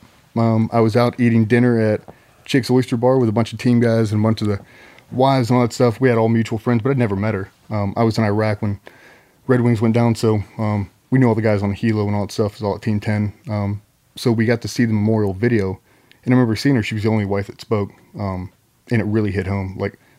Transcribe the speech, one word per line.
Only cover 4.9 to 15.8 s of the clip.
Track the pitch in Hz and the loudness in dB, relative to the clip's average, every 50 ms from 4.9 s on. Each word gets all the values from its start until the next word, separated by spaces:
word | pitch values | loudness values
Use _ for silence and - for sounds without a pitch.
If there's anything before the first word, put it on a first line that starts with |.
| - - _ _ | -20 -20 _ _
wives | - 120 131 135 135 131 120 104 | -2 0 2 2 2 2 2 2
and | 123 | 2
all | 123 | 2
that | 120 113 | 2 0
stuff. | - - 127 120 107 - | 0 0 0 0 2 2
We | 131 127 | 2 2
had | 117 113 | 2 2
all | 113 113 | 2 2
mutual | 113 113 110 - 117 107 | 2 0 0 -2 -4 -4
friends, | - 127 120 110 | -2 0 0 0
but | 104 135 | 0 0
I'd | 139 127 | 0 0
never | 120 101 98 | 0 0 -2
met | 95 104 110 107 | -2 -2 -2 -2
her. | 95 101 - - _ _ - | -4 -6 -10 -14 _ _ -8
Um, | 107 104 101 98 - | -4 -4 -4 -4 -2
I | 117 117 | 0 0
was | 113 104 | 0 0
in | 117 113 | 0 0
Iraq | 104 104 107 107 107 104 - | 0 0 0 0 -2 -2 -2
when | 110 101 98 - - - - - - - - - _ _ _ _ _ - | -4 -6 -6 -6 -10 -20 -20 -20 -20 -20 -20 -20 _ _ _ _ _ 0
Red | 123 123 | 2 2
Wings | 117 120 117 104 | 2 2 2 2
went | 117 113 110 | 2 2 2
down, | 120 120 117 110 | 2 2 2 0
so, | - 120 110 110 104 98 - - | 2 2 0 0 0 -2 -6 -8
um, | - 110 107 107 101 92 - _ _ _ _ | -6 -4 -2 -2 -2 -4 -6 _ _ _ _
we | 131 131 | 0 2
knew | 131 117 | 4 2
all | 110 | 2
the | 110 | 2
guys | 110 110 104 98 | 2 0 0 0
on | 104 101 | 0 -2
the | 95 | -2
helo | - - 113 107 107 101 | -2 -2 -2 0 0 0
and | 104 104 | -2 -2
all | 104 98 | -2 -4
that | - | -4
stuff. | - - 107 101 | -4 -4 -4 -4
It | - - | -4 -4
was | |
all | 107 101 - | -4 -4 -4
at | - | -4
Team | - 113 104 101 | -4 -4 -4 -2
ten. | - 113 104 104 104 101 - _ _ - | -2 -2 -2 -2 -2 -4 -6 _ _ -8
Um, | 107 104 101 98 104 101 - _ _ _ _ _ _ | -6 -4 -4 -4 -6 -8 -10 _ _ _ _ _ _
so | - - 123 | -4 -2 0
we | 113 113 110 | 0 2 0
got | 117 117 117 | 0 0 -2
to | - 104 | -4 -6
see | - - 120 | -2 -2 0
the | 110 | 0
memorial | 110 104 104 110 113 107 104 98 92 | 0 0 2 2 2 0 0 -2 -2
video, | 95 117 120 123 104 95 95 92 - | -2 0 0 0 0 0 -2 -6 -10